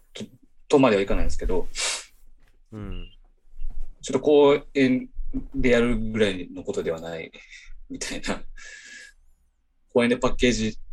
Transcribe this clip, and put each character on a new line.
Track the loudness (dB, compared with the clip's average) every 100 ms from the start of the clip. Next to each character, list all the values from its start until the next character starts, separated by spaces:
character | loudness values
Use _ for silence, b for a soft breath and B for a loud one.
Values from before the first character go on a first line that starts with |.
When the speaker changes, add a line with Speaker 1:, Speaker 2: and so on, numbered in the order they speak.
| _
Speaker 1:
と、 | -16
Speaker 2:
う |
ん。 | -16 -16 _ -20 2
Speaker 1:
と | 4
ま | 6
で | 4
は |
い | 2
か | 4
な |
い | 6
ん |
で |
す | 4
け | 2
ど、 | 0 0 B B B B -20 -20 -20 _ _ _
Speaker 2:
う | -14
ん。 | -10 -10 -12 -18 -20 _ -16 -4 -2 -2 -4 -6
Speaker 1:
ち | -4
ょ |
っ |
と | -2
公 | 4 6 6 4 0
演 | 0 2 2 -2 -6 -4 -4 -6 0
で | 2
や | 4
る | 2 0
ぐ | -2 0
ら | 0
い | 0 -8
の | -12
こ | -8
と | -6
で | -4
は | -6
な | -8 -10
い | -12 B B B B -16 -14
み | -12
た | -10 -8
い |
な。 | -6 -6 -8 -12 B B B B B B _ _ _ _ _ _ _
公 | 0
演 | 2
で | 0
パ | 0
ッ | 2
ケ | 2
ー |
ジ | 2 -2 -6 -12